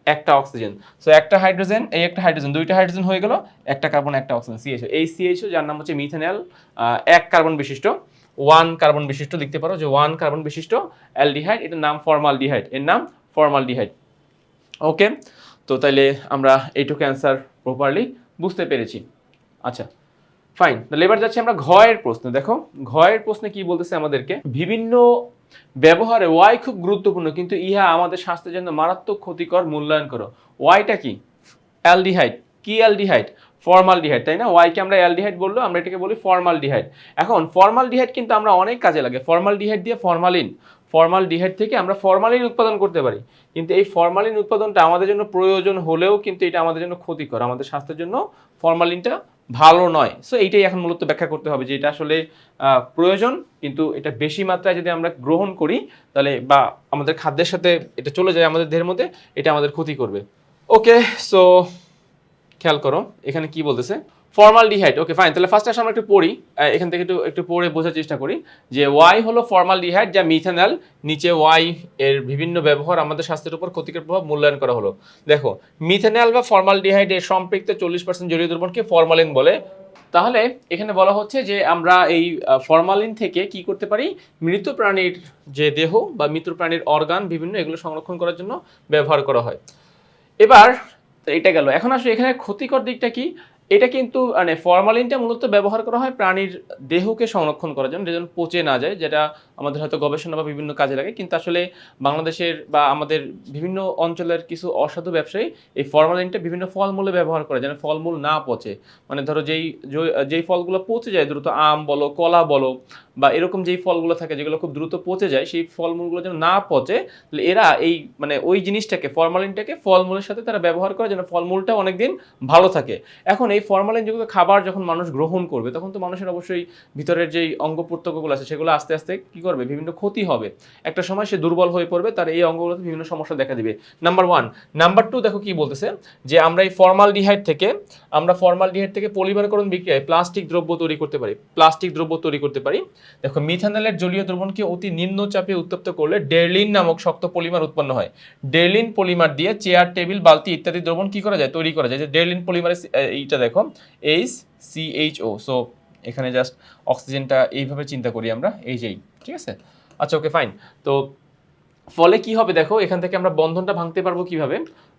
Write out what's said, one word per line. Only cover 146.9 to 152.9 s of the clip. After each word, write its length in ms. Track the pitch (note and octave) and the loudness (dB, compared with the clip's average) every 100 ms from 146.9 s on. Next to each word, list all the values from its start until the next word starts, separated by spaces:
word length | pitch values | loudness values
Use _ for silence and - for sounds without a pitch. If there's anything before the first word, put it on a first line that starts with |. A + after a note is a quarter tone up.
| E3 | 0
শক্ত 260 | F3 D#3+ F3 | -2 -4 -4
পলিমার 380 | F3 E3+ F3 | -4 -4 -2
উৎপন্ন 280 | D#3 D#3 C#3 | -4 -4 -2
হয়। 180 | B2+ F#2 _ - _ C#3 | -2 -4 _ -20 _ -2
ডেরলিন 480 | D#3+ F3 G#3 A3+ | 2 4 2 0
পলিমার 420 | G#3+ F#3 F3 D#3+ C#3 | -2 -2 2 2 0
দিয়ে 240 | F3+ G#3 | -4 -4
চেয়ার, 340 | F#3+ F3 F3 | 2 4 4
টেবিল, 260 | F3+ F3 G3 | 0 -6 2
বালতি 340 | E3 D#3 F3+ | 6 6 4
ইত্যাদি 280 | D#3 E3+ E3+ | -6 -4 -6
দ্রবণ 280 | E3 E3+ G3 | -4 -4 -4
কি 120 | G3+ | -4
করা 160 | G3+ F#3 | -4 -2
যায়, 120 | C3+ | -2
তৈরি 220 | E3 D#3+ | -2 -4
করা 160 | D3+ B2+ | -2 -2
যায়। 120 | C3+ | -2
যে 80 | D3 | -2
ডেরলিন 380 | D#3 E3+ F3+ F3+ | 0 0 -2 -4
পলিমারের 300 | F3 E3+ F3 | -2 -2 -4
সি-, 220 | - | -4